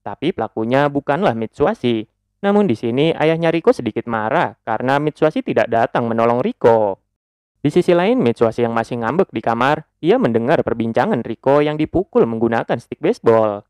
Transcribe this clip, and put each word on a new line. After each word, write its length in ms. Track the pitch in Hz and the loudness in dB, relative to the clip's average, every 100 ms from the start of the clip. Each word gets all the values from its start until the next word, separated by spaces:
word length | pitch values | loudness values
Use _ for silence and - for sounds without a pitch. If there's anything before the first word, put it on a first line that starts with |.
Tapi 320 | 104 101 151 | -14 -6 -6
pelakunya 560 | - 110 - 110 131 143 | -4 -6 -4 0 2 2
bukanlah 480 | 143 - 143 196 113 | -2 -4 -2 -2 -2
Mitsuashi. 720 | 110 - 151 220 123 113 104 _ _ _ | -8 -2 -2 0 -2 -2 -6 _ _ _
Namun 240 | 202 202 202 | 0 2 0
di 80 | |
sini 400 | 110 117 123 160 | -2 -2 0 0
ayahnya 400 | - 156 165 165 | 2 0 0 0
Riko 160 | 165 226 | 0 0
sedikit 400 | 254 120 117 117 | 0 -2 -6 -4
marah 480 | 113 107 156 127 - - | -4 -2 0 -2 -6 -6
karena 320 | 110 127 139 | -4 0 0
Mitsuashi 480 | 151 - 156 254 - | -2 0 0 0 -2
tidak 240 | 131 110 | -2 0
datang 400 | 117 123 156 117 | 0 0 0 -2
menolong 320 | 113 117 120 | 0 2 2
Riko. 560 | 202 - 113 113 104 95 _ _ _ _ _ _ | -2 0 4 4 2 -4 _ _ _ _ _ _
Di 80 | 147 | 0
sisi 240 | 180 180 | 0 2
lain, 240 | 175 185 254 | 2 2 2
Mitsuashi 480 | 120 117 113 117 117 | 0 2 0 0 -2
yang 80 | |
masih 320 | 117 113 120 113 | -2 -4 -4 -4
ngambek 240 | 156 190 | -2 -2
di 80 | 120 | -2
kamar, 480 | 120 117 131 156 - _ | -2 0 0 0 -4 _
ia 160 | 156 247 | 0 2
mendengar 480 | 165 113 117 170 - | 2 0 0 0 0
perbincangan 560 | 117 117 113 165 156 | -4 -2 0 0 -2
Riko 400 | 113 113 127 143 | -4 -4 2 2
yang 160 | 151 151 | 2 -2
dipukul 480 | 156 160 196 160 117 | -2 -2 -2 0 0
menggunakan 480 | 113 113 113 - 135 | 0 0 0 -2 -6
stick 160 | - - | -6 -6
baseball. 640 | 160 240 - 113 110 101 | -4 0 2 4 2 -2